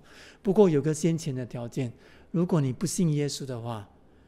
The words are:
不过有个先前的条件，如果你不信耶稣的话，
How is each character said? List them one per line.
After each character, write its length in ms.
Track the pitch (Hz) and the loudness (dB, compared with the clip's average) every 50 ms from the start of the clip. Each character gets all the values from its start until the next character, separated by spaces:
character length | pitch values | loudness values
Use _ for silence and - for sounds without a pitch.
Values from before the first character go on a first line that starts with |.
| - - - - - - - _ | -14 -20 -20 -20 -20 -20 -20 _
不 140 | - 202 170 | -2 0 6
过 160 | 214 202 180 | 6 6 6
有 100 | 156 139 | 6 4
个 140 | 135 156 156 | 2 0 -2
先 220 | - - 165 165 | 0 0 0 0
前 180 | 151 - 151 131 | 0 -2 -6 -6
的 100 | 127 123 | -6 -8
条 240 | 107 - 127 117 117 | -8 -8 -10 -10 -8
件， 240 | - 143 131 117 - - - - - - - - | -6 -4 -4 -6 -6 -12 -20 -20 -20 -20 -18 -6
如 160 | - 165 180 | -2 -2 0
果 160 | 175 190 156 | 2 2 2
你 100 | 139 131 | 2 0
不 140 | 120 - 196 | -2 -2 -4
信 260 | 151 - - 180 160 | -4 0 0 2 2
耶 160 | 147 147 143 139 | 2 0 0 -2
稣 160 | - - 143 | -4 -8 -8
的 160 | 131 127 113 | -8 -8 -8
话， 260 | 113 120 113 107 98 - - - _ _ _ - - | -8 -8 -8 -10 -10 -16 -20 -20 _ _ _ -20 -20